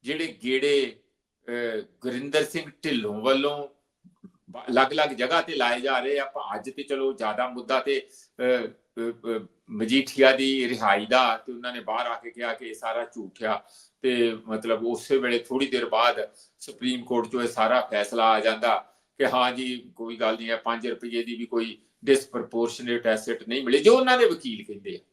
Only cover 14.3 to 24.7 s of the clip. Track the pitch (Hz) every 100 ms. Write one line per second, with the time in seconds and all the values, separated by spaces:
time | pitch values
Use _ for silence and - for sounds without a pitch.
14.3 | 110 - 110 113 110 117 113 - 135 123
15.3 | 120 - 131 135 120 113 107 120 120 -
16.3 | _ - _ - - 123 127 120 120 110
17.3 | 123 117 117 113 123 113 104 104 117 113
18.3 | 110 110 110 117 101 - _ _ _ 131
19.3 | 127 123 123 127 123 - - 117 113 113
20.3 | 113 113 113 - 117 120 113 117 117 113
21.3 | 113 117 120 113 101 _ _ 131 135 -
22.3 | 123 107 117 117 - 120 120 117 107 113
23.3 | 113 110 127 127 139 180 254 262 254 233
24.3 | 165 131 110 107